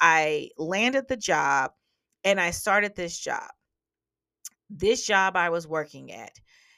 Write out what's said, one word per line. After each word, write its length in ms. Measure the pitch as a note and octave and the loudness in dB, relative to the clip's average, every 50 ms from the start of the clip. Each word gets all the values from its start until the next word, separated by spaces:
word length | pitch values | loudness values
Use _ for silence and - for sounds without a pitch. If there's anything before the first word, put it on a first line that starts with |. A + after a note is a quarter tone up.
I 500 | E3+ E3 D#3+ D#3+ D#3 D#3 D3+ D3 C3 - _ | 6 6 6 6 4 2 0 -2 -4 -8 _
landed 500 | - D#3+ D#3+ F#3 G3 A3+ B3 C4+ C4+ C4 | -8 -6 -4 -2 0 0 0 0 0 -2
the 100 | - C4 | -2 -6
job 560 | A3+ - - E3+ D3+ D3 C#3 C#3 C#3 C3 C3 _ _ _ _ _ _ _ _ _ _ - | -4 -2 0 0 2 2 2 2 2 0 -2 _ _ _ _ _ _ _ _ _ _ 0
and 180 | G3 G3+ F#3+ | 0 2 2
I 100 | F3 E3+ | 0 -2
started 440 | F3 - - G3 G3 G#3 G#3 G3+ G3+ | -2 -4 -2 0 2 2 2 0 -4
this 240 | - F3 E3+ E3+ - | -6 -8 -8 -8 -8
job. 320 | - - B2 - - - - _ _ _ _ _ _ _ _ _ _ _ _ _ _ _ _ _ - - _ _ _ - | -8 -6 -6 -6 -8 -12 -18 _ _ _ _ _ _ _ _ _ _ _ _ _ _ _ _ _ -20 -20 _ _ _ -16
This 360 | - C#3 F3+ G#3 B3 B3 - | -8 -2 0 0 0 0 0
job 300 | - G#3 F#3+ F#3+ F#3+ F#3 | 2 2 4 4 2 2
I 140 | F#3 E3+ E3+ | 2 0 2
was 180 | E3 E3+ E3 | 0 -2 -4
working 440 | D3+ D#3+ D#3 D3+ D3+ - C3+ C3+ B2+ | -4 -4 -4 -4 -6 -10 -20 -18 -18
at, 280 | - A2+ A2 G2+ _ - _ _ _ _ _ _ _ | -18 -18 -18 -20 _ -20 _ _ _ _ _ _ _